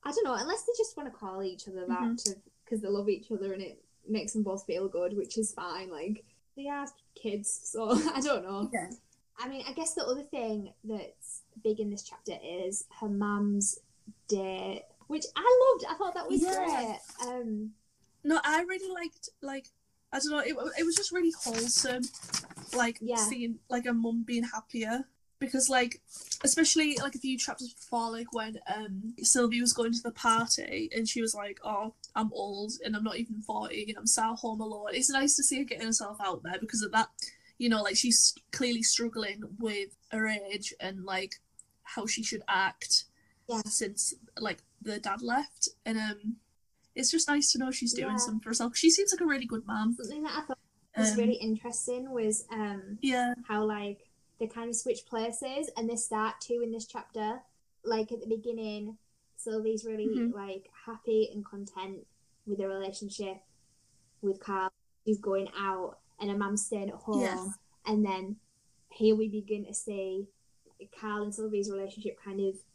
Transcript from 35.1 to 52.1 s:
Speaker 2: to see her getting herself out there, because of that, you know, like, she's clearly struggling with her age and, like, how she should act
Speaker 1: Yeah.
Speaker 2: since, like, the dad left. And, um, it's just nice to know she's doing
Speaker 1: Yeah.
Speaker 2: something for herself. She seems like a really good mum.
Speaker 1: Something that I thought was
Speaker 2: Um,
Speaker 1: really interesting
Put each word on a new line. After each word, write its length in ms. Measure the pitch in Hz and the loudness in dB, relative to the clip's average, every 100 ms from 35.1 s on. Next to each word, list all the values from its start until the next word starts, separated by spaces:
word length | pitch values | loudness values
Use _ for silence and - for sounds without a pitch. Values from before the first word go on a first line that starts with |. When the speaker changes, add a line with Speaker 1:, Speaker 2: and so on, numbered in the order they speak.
| 269 277 - | 4 4 4
Speaker 2:
to 80 | |
see 140 | 269 262 | 4 2
her 80 | 285 | -2
getting 200 | - 226 | -4 0
herself 300 | 220 202 208 | 0 -2 -4
out 200 | 196 175 | -4 -4
there, 140 | 165 185 | -6 -6
because 220 | 220 226 | -4 -2
of 120 | 208 | 2
that, 160 | 220 220 - - - - _ | 2 0 -4 -12 -12 -20 _
you 100 | 240 | 2
know, 140 | 220 | 4
like, 140 | 202 190 | 4 2
she's 360 | 247 226 - - _ | 6 8 8 4 _
clearly 280 | - 247 233 | 0 0 2
struggling 600 | 226 - 233 226 208 208 214 202 | 2 2 0 -2 -4 -4 -10 -4
with 360 | 226 202 196 - _ | -2 -2 -4 -10 _
her 140 | 220 220 | 0 0
age 460 | 214 196 202 202 - | 0 -4 -6 -6 -6
and, 240 | 185 196 | -8 -6
like, 380 | 185 190 190 - _ _ - _ | -4 -4 -4 -10 _ _ -20 _
how 220 | - - 226 | -10 -6 -2
she 160 | - | -2
should 180 | 220 220 - | -2 -4 0
act 580 | 196 190 - - - - _ _ _ - | 2 2 0 2 2 2 _ _ _ -4
Speaker 1:
Yeah. 140 | 226 214 | -2 0
Speaker 2:
since, 460 | - 208 208 - - - - | 0 0 -2 -2 -2 -12 -6
like, 240 | 220 180 _ _ | -4 -4 _ _
the 180 | 214 208 | -6 -4
dad 220 | 214 202 | -2 -4
left. 460 | 240 247 285 - - - - | 0 0 0 -2 -4 -2 -4
And, 120 | 220 | -2
um, 380 | 214 208 208 233 _ _ _ _ _ - | -2 -4 -6 -6 _ _ _ _ _ 0
it's 160 | 262 | 2
just 160 | 330 311 | 4 4
nice 240 | 294 285 | 4 4
to 60 | - | 4
know 120 | 262 | 0
she's 220 | 254 233 | 0 0
doing 180 | - 208 | 0 0
Speaker 1:
Yeah. 60 | 214 | 0
Speaker 2:
something 220 | - 220 | 0 -2
for 100 | 226 | 0
herself. 260 | 233 240 - | 0 0 6
She 120 | 330 | 8
seems 220 | 330 403 | 8 6
like 100 | 370 | 4
a 40 | 339 | 4
really 200 | 277 240 | 2 0
good 200 | 226 196 | -4 -2
mum. 300 | 214 214 240 | 2 2 2
Speaker 1:
Something 240 | 226 302 | -2 -4
that 140 | 302 294 | -4 -4
I 40 | 302 | -6
thought 100 | 262 _ _ _ - | -10 _ _ _ 2
was 140 | 220 | 4
Speaker 2:
Um, 60 | 214 | 6
Speaker 1:
really 180 | 226 - | 4 4
interesting 760 | 220 220 240 240 - 247 262 | 0 -2 -2 -4 -2 -2 -2